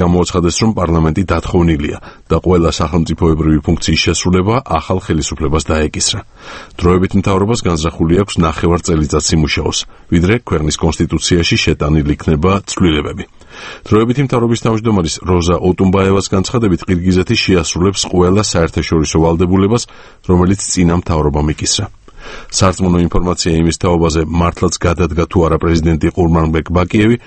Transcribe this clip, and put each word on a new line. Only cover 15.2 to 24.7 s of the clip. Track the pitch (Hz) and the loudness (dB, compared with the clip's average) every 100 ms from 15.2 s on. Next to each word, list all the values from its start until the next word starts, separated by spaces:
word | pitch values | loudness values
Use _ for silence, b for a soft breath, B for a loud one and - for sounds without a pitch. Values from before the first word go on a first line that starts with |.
| 87 | 0
როზა | 90 85 85 | 2 2 2
ოტუმბაევას | 92 87 95 98 95 98 - | 0 2 2 2 2 2 0
განცხადებით, | 98 92 123 107 85 - | -2 -2 0 0 0 -2
ყირგიზეთი | 87 92 92 90 110 | -2 2 0 2 0
შეასრულებს | - 90 80 82 95 92 - | 2 2 0 0 0 0 -2
ყველა | 90 90 98 101 | 2 2 2 0
საერთაშორისო | 87 82 85 - 82 76 80 | -2 -2 -2 0 0 2 2
ვალდებულებას, | 82 85 90 95 98 120 - B B B - | 2 2 2 2 2 0 -4 B B B 0
რომელიც | 90 90 98 - | 2 2 0 -2
წინა | 90 85 87 | 0 2 2
მთავრობამ | - 80 76 73 76 | -2 -2 0 0 -2
იკისრა. | - - - 101 - - B B B B | -2 -4 -4 -6 -12 -20 B B B B
სარწმუნო | - 92 90 92 87 85 | 0 0 2 0 2 2
ინფორმაცია | 87 90 85 90 80 | 0 -2 -2 0 2
იმის | 82 - | 0 0
თაობაზე, | 92 85 82 80 78 | 0 2 2 0 -2
მართლაც | 85 85 - 90 | 0 -2 0 -2